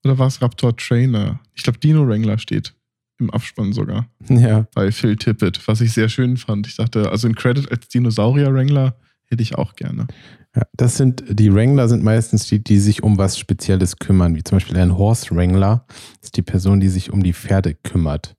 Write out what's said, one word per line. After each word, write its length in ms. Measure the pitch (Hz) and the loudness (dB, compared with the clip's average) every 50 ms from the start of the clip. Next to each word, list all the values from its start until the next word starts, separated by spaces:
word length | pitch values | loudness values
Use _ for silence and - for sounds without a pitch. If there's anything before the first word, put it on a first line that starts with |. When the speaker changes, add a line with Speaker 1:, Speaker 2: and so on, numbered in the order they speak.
| _ | _
Speaker 1:
Oder 140 | 139 135 127 | 0 2 2
war's 220 | 131 135 - - | 2 0 0 -2
Raptor 340 | 127 120 - - - 120 113 | -4 -4 -2 -2 -2 -2 -2
Trainer? 640 | - - - 123 120 123 131 117 107 101 101 98 - _ _ _ | -2 -2 -2 0 2 2 2 0 0 -2 -4 -6 -8 _ _ _
Ich 100 | - - | -4 -2
glaub, 160 | - 117 - | -2 -2 0
Dino 260 | - 151 156 156 147 | 2 2 4 4 2
Wrangler 300 | 123 107 107 113 107 104 113 | 2 0 0 0 0 -2 -2
steht 340 | - - - 104 104 - _ _ _ _ _ _ _ _ _ _ | -4 -4 -4 -4 -4 -6 _ _ _ _ _ _ _ _ _ _
im 100 | 123 107 | -6 -4
Abspann 400 | - 107 - - _ - 107 98 | -4 -6 -8 -8 _ -6 -4 -4
sogar. 360 | 104 113 98 - 98 107 120 - _ _ - | -2 -4 -4 -4 -4 -6 -6 -8 _ _ -2
Speaker 2:
Ja. 400 | - 127 120 120 113 107 110 113 - _ | 2 4 4 4 4 4 0 0 -2 _
Speaker 1:
Bei 160 | - 98 98 | -2 -2 -2
Phil 240 | 107 - - 113 107 | -2 0 0 -2 -2
Tippett, 500 | 107 - 120 107 - 107 92 - - - | 0 -2 -4 -2 0 -2 -2 -2 -4 -4
was 120 | - 110 107 | -4 0 0
ich 140 | 120 113 113 | 0 0 2
sehr 160 | 113 110 110 | 0 0 0
schön 260 | - - 127 123 127 | 0 0 0 0 -2
fand. 320 | 123 - - 110 101 104 | -4 -4 -4 -4 -4 -6
Ich 80 | - - | -8 -6
dachte, 340 | - 123 117 - 110 104 - | -4 -4 -2 0 0 0 0
also 180 | 95 110 120 117 | -2 0 0 0
ein 60 | 113 | -2
Credit 360 | - - - - 139 139 - | 0 0 0 0 0 -2 -4
als 160 | 120 120 - | -6 -8 -8
Dinosaurier 680 | _ - 123 123 117 107 110 104 117 131 143 143 135 135 | _ -2 0 0 0 0 0 0 2 2 2 2 2 0
Wrangler 440 | 131 131 139 143 139 135 131 120 _ _ _ _ _ _ | 0 0 2 2 2 0 0 -2 _ _ _ _ _ _
hätte 140 | _ 123 117 | _ -4 -4
ich 140 | 113 113 - | -2 -4 -4
auch 180 | - - - _ | -6 -6 -8 _
gerne. 300 | - - - - - - - - - - - - _ _ _ _ | -12 -10 -8 -6 -6 -8 -8 -10 -18 -20 -20 -20 _ _ _ _
Speaker 2:
Ja, 60 | 117 113 _ - | -4 -4 _ -2
das 200 | - 120 123 - | 0 0 0 2
sind, 260 | - 139 131 127 123 - | 2 2 2 0 -2 -6
die 240 | - 104 107 107 101 | -4 2 4 4 4
Wrangler 360 | 98 104 113 127 143 139 123 117 | 6 4 4 4 4 4 4 2
sind 140 | 120 117 - | 2 2 2
meistens 420 | 110 110 117 113 - - 107 - | 2 2 2 0 0 -2 -2 0
die, 160 | - - 107 107 | 0 -2 -2 2
die 140 | - 104 | 2 2
sich 240 | 101 101 104 101 - | 4 4 2 0 2
um 160 | - 107 104 | 2 0 2
was 220 | 98 98 95 - - | 2 2 0 -2 -6
Spezielles 580 | - - 95 - - - 95 92 92 87 - | -4 -6 -6 -4 0 -2 0 0 0 -2 -4
kümmern, 380 | - - - 101 92 90 85 82 | -8 -2 0 2 2 4 2 0
wie 80 | 78 80 | -2 -2
zum 140 | - 98 | 0 0
Beispiel 200 | 92 - - - | 0 0 0 0
ein 180 | 90 90 90 92 | 2 2 2 2
Horse 400 | 90 101 107 117 - - - 87 | 2 2 2 0 0 -2 -4 -2
Wrangler 500 | 85 90 90 92 98 98 98 110 120 _ _ - - - - - _ | 0 2 2 2 2 2 2 0 0 _ _ -20 -20 -20 -20 -20 _
ist 160 | - - - | -20 -6 -6
die 60 | - 85 | -4 -4
Person, 360 | - - 92 90 98 101 98 | -2 -4 -2 2 2 2 4
die 100 | 95 95 | 2 2
sich 220 | 90 92 - - | 0 -2 -6 -4
um 120 | - 101 92 | -2 0 0
die 100 | 90 85 | 0 -2
Pferde 400 | - - - 98 98 92 82 76 | -4 -4 -2 -2 0 0 -2 -6
kümmert. 640 | _ _ - - 90 82 76 71 73 - - - | _ _ -4 -2 -2 -2 -2 -4 -6 -10 -14 -20